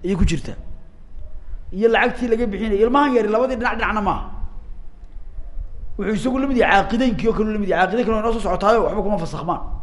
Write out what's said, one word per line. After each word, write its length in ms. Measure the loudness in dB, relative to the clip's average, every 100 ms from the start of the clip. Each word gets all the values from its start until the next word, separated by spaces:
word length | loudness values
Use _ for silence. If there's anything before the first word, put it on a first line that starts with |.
ayay 120 | -2 2
ku 100 | 2
jirtaa. 320 | 2 -4 -8 -8 -10 -12 -18 -14 -10 -8 -8 -8 -10 -6
Iyo 160 | 2 4
lacagtii 380 | 4 2 0 0
laga 180 | 2 0
bixinayay. 340 | -2 0 4
Ilmahan 300 | 4 6 4 4
yari 120 | 4
labadii 260 | 2 2 0
dhinac 200 | -2 0
dhinacna 240 | 0 0
maaha. 240 | 0 0 -4 -4 -6 -6 -10 -10 -10 -12 -14 -12 -10 -8 -8 -6 -8 -8 -6 -4
Wuxuu 180 | -2 0
isagu 240 | 0 0
la 80 | 2
mid 100 | 2
yahay 240 | 4 4
caaqidaynkii 440 | 4 2 2 2 0
oo 40 |
kale 200 | 2 0
la 60 | 0
mid 100 | 0
yahay. 160 | 2 2
Caaqidaynkii 260 | 2 0
waa 80 | 0
inoo 140 | 0
soo 60 | 0
socotaayo, 440 | 0 0 2 2
waxba 180 | 2 0
kuma 140 | 0 0
fasakhmaan. 440 | -2 -6 -4 -4 -4 -6